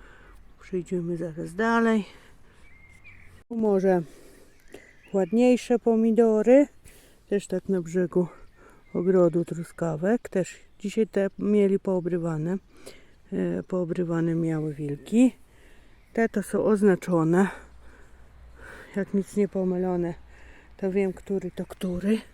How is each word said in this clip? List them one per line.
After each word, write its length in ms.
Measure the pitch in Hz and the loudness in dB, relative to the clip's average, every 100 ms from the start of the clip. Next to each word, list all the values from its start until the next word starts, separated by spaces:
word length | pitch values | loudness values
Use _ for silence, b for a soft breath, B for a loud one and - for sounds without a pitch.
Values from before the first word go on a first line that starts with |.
| B B B B - - | B B B B -20 -20
Przejdziemy 580 | - 185 165 180 170 170 | -10 -10 -6 -6 -6 -6
zaraz 380 | 170 156 160 | -8 -10 -10
dalej. 500 | 175 226 233 226 220 185 b b b b b b - - - - - - - - | -4 0 2 2 0 -2 b b b b b b -20 -20 -20 -20 -20 -20 -20 -10
Tu 80 | |
może 460 | 233 214 196 190 180 156 B B B B B B B B B - | -2 2 4 4 2 -2 B B B B B B B B B -4
ładniejsze 680 | 196 180 226 247 247 - 240 | -2 0 2 4 2 0 0
pomidory. 880 | 233 226 226 220 226 214 214 269 285 - b b b b - | 2 2 2 4 4 4 6 6 6 -2 b b b b -4
Też 180 | 202 - | -4 -2
tak 220 | 185 - | -6 -2
na 120 | 190 | -4
brzegu 460 | 165 180 175 180 175 b b b b b - | -2 -2 0 0 -2 b b b b b -8
ogrodu 520 | 175 175 185 170 170 | -2 2 4 4 2
truskawek. 840 | 170 165 165 - 165 156 185 233 - | -4 -8 -10 -8 -6 -2 0 -2 -2
Też 300 | 190 165 - - - | -4 -4 -8 -20 -12
dzisiaj 280 | 202 226 214 | -4 -2 0
te 200 | 196 196 - | 0 -2 -2
mieli 400 | 196 208 196 196 | 0 2 4 2
poobrywane. 800 | 196 185 170 175 165 156 160 190 B B B B B B - | 0 -2 -2 -4 -4 -4 -4 -6 B B B B B B -10
E, 300 | 185 175 180 | -6 -4 -4
poobrywane 720 | - 185 165 170 170 165 165 | -4 -4 -4 -4 -2 -2 0
miały 380 | 165 160 156 156 | 0 -2 -2 -4
wilki. 640 | 143 147 143 - 220 254 - b b b b b b _ | -6 -8 -8 0 4 4 2 b b b b b b _
Te 160 | - 226 | -2 -2
to 140 | 208 | -2
są 200 | - 208 | -4 0
oznaczone. 840 | 185 208 208 175 - 170 160 175 190 B B B B B B B - - - B B B B | 2 4 4 4 2 0 4 4 2 B B B B B B B -20 -20 -20 B B B B
Jak 180 | 202 190 | -6 -2
nic 240 | 196 180 - | -2 -2 -2
nie 100 | 202 | -2
pomylone, 680 | 190 185 180 185 180 170 170 b b b b b - | 0 -2 0 -2 -2 -4 -6 b b b b b -6
to 140 | 196 | -2
wiem, 220 | 196 190 | 0 -2
który 380 | 180 - 190 180 | -4 -6 -6 -6
to 140 | - | -8
który. 520 | 180 - 185 175 190 220 - | -12 -8 -6 -4 -2 -2 -4